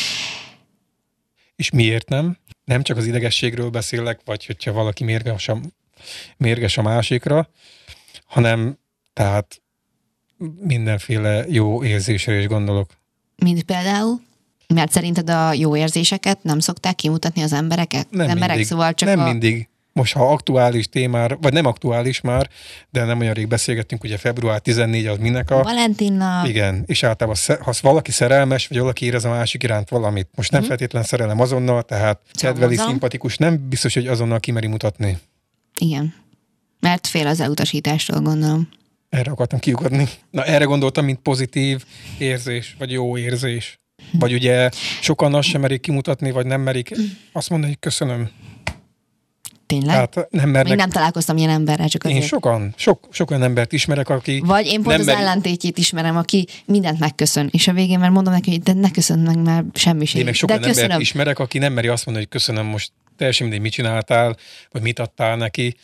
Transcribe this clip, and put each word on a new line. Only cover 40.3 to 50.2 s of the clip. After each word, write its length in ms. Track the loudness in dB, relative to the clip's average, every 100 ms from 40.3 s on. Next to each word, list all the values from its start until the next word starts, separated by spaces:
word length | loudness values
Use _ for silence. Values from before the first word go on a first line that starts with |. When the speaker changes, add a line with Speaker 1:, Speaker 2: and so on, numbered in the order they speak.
Speaker 1:
Na, 140 | -6
erre 200 | 2 4
gondoltam, 400 | 4 2 2 2
mint 140 | 0 0
pozitív 640 | -2 -2 -2 0 -2 -2 -8 -20 -16 -6
érzés, 580 | -4 -4 -6 -8 -8 -12
vagy 120 | -6
jó 260 | -4 -4 -4
érzés. 600 | -4 -2 -4 -4 -8 -16 _ _ -4
Speaker 2:
Hm. 80 | 2
Speaker 1:
Vagy 140 | 2
ugye 360 | 4 4 4 4 0 -8 -4
sokan 340 | -2 2 4
azt 140 | 4 2
sem 120 | 0
merik 200 | 0 -2
kimutatni, 500 | 0 -2 0 -2 -2
vagy 160 | -2 -2
nem 140 | -2
merik 280 | 0 -2 -4
Speaker 2:
Hm. 60 | -4 -4 -6 -10
Speaker 1:
azt 180 | -8 -4
mondani, 200 | -2 -2
hogy 80 | -4
„köszönöm”. 500 | -6 -4 -4 -4 -6 -8 -20 -12 -12 -12 _ _ _ _ _ _ -20 _ -4
Speaker 2:
Tényleg? 440 | -2 2 2 2
Speaker 1:
Tehát 200 | -2